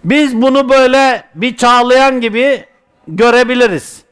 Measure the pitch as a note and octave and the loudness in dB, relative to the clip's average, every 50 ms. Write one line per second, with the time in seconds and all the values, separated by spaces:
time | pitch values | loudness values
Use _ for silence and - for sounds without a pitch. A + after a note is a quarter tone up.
0 | _ E3 A#3+ D4 D4+ C#4 B3 A3 B3 C4+ C4 C#4 C4+ B3 C4+ C4+ C4 B3+ B3+ C4+ | _ 0 0 0 0 0 -2 0 0 0 0 0 0 2 2 2 2 2 2 2
1 | C4+ C4 B3+ G#3 - _ _ D#3 G3 B3+ A#3 - B3 A#3+ A#3+ B3 B3 B3 B3 C4 | 2 0 -2 -4 -8 _ _ -8 -6 -6 -4 -2 0 2 2 2 2 2 2 2
2 | C#4 C#4 C4 B3+ A#3 A3+ G#3 A3+ B3+ C#4+ C4+ G3+ - _ _ _ _ _ _ _ | 2 0 0 -2 -6 -4 -4 -2 -2 -2 -2 -4 -8 _ _ _ _ _ _ _
3 | _ - D#3+ F3+ A3+ A#3+ A#3 B3 B3 A#3 B3+ B3 B3 A3+ F#3 C#3+ - - - - | _ -14 -4 0 0 2 2 2 0 0 0 0 0 0 0 -4 -8 -12 -20 -20
4 | _ _ | _ _